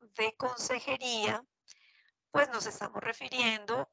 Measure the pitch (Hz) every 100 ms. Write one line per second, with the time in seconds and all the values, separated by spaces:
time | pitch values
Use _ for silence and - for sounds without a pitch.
0 | 226 214 220 220 262 240 208 247 - 262
1 | 254 233 208 220 254 _ _ - _ _
2 | _ _ _ - 285 233 214 - 208 202
3 | - 226 262 254 240 220 208 240 277